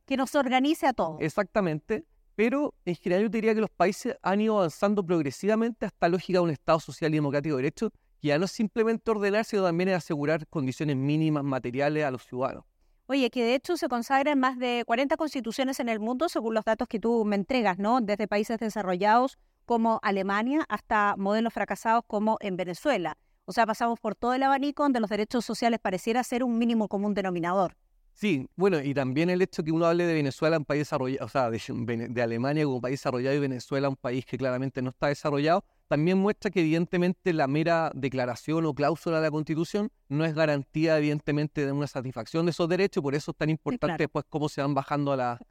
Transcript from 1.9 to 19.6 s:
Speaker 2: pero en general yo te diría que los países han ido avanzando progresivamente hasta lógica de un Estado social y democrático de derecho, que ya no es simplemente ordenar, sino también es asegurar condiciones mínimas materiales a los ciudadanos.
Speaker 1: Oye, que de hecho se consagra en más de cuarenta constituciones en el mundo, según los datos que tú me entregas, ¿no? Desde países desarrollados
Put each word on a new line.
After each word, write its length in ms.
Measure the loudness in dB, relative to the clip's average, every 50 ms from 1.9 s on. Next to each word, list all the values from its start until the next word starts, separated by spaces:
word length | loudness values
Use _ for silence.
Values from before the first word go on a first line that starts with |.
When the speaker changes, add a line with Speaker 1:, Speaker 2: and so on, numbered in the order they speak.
| -6 -6 -6 _ _ _ _ _ _
Speaker 2:
pero 380 | 0 0 2 2 0 -2 -2 -4 _ -6
en 100 | -6 -6
general 300 | -4 -2 0 2 2 2
yo 60 | 2
te 80 | 0 0
diría 160 | 2 2 2
que 40 | 2
los 100 | 0 0
países 460 | _ 2 2 2 2 0 -4 -6 -6 -4 -2
han 180 | 0 2 2
ido 180 | 2 2 2 2
avanzando 460 | 2 0 0 0 0 0 2 0 0
progresivamente 800 | 0 0 0 0 0 -4 -2 0 0 2 2 0 -2 -4 -4 -8
hasta 240 | -8 -2 _ 2 2
lógica 300 | 2 0 0 0 2 2
de 60 | 2
un 60 | 2
Estado 280 | 0 -2 _ 2 2 2
social 320 | 0 -4 -8 -4 -2 0 2
y 40 |
democrático 400 | 2 2 0 0 0 0 0 0
de 60 | 0 0
derecho, 280 | -2 -2 -2 -4 -6 -6 _ _ _ _ _
que 80 | -2 0
ya 100 | 2 2
no 60 | 0
es 80 | 0 -2
simplemente 580 | -2 -2 -2 0 0 0 0 0 0 0 -2
ordenar, 340 | 0 0 0 2 2 0 0
sino 200 | 0 0 0 2
también 240 | 2 2 2 2 2
es 80 | 0
asegurar 500 | 0 -2 -2 -4 -2 0 0 0 0 -2
condiciones 480 | -6 -6 -4 -2 -2 -2 -2 -2 -2 0
mínimas 480 | 0 0 0 2 2 2 2 2 0 0
materiales 640 | -2 -2 -4 -4 -4 -2 -2 0 0 0 0 0
a 80 | -2 -4
los 120 | -6 -8
ciudadanos. 400 | -10 -6 -4 -4 -4 -4 -8 -16 _ _ _ _ _ _ _ _
Speaker 1:
Oye, 220 | -4 -2 0 0 0
que 140 | 0 0 0
de 140 | 0 0
hecho 200 | 0 0 -2 -4
se 120 | -2 -2 -2
consagra 420 | -2 -4 -2 0 0 2 2 2
en 80 | 2 2
más 180 | 2 0 0
de 280 | -2 -2 -2 -2 -2 -2
cuarenta 300 | 0 0 0 0 0 0
constituciones 640 | -2 -2 -2 -4 -6 -6 -4 -4 -2 -2 -2 -2 -2
en 80 | -2 -2
el 100 | -2 -2
mundo, 300 | -2 -2 -2 0 -2 -2
según 260 | 0 -2 -2 -2 -2
los 100 | 0 0
datos 220 | 0 0 0 -2
que 140 | -4 -4 -2
tú 240 | 0 0 2 2 2
me 100 | 2 0
entregas, 420 | 0 0 0 0 0 2 2 0
¿no? 240 | 0 0 2 2 2
Desde 280 | 2 0 -2 -2 -2 0
países 300 | 0 0 0 -2 -4 -4
desarrollados 760 | -4 -4 -4 -4 -2 -2 0 2 4 6 6 6 4 2 -2 _ _ _ _ _